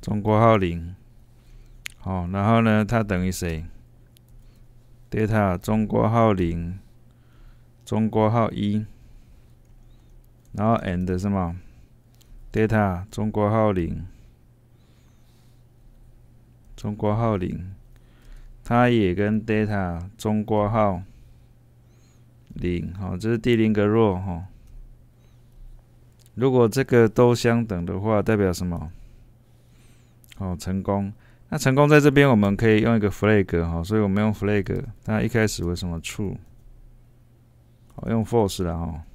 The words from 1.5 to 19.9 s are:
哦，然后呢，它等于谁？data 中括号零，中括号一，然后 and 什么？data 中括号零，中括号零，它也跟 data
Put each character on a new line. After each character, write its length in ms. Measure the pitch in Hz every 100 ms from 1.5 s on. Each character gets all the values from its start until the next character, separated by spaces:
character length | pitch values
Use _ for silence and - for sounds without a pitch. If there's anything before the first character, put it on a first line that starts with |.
| - - - - -
哦， 260 | - 92 87
然 140 | 98 101
后 140 | 113
呢， 220 | 113 107
它 200 | 104 117
等 200 | 104 92
于 80 | 92
谁？ 340 | 87 90 80 82 - - - - - _ - - - - - - - -
data 460 | 110 107 107 101 90
中 280 | - 107 107
括 240 | 110 113
号 220 | 117 113
零， 480 | 95 85 85 85 98 - - - _ - - - - - _
中 260 | - 104 110
括 200 | 104 107
号 200 | 117 110
一， 340 | 90 101 104 107 - - - - - - - _ - - - - - - _ _
然 120 | 107 107
后 100 | 117
and 400 | - 87 92 90
什 120 | 101
么？ 280 | 98 90 87 - - - - _ - - - -
data 500 | - 110 110 101 90 95
中 180 | - 107
括 200 | 104 104
号 240 | 110 110
零， 320 | 92 85 85 - - - _ _ _ _ _ _ _ _ _ - _ - - - _ - - - - - - _ - - -
中 200 | 107 104
括 180 | 104 107
号 200 | 117 104
零， 400 | 92 76 90 95 - - - - - - - -
它 240 | - 120 123
也 260 | 120 95
跟 320 | 87 104 107 110
data 640 | 107 107 104 90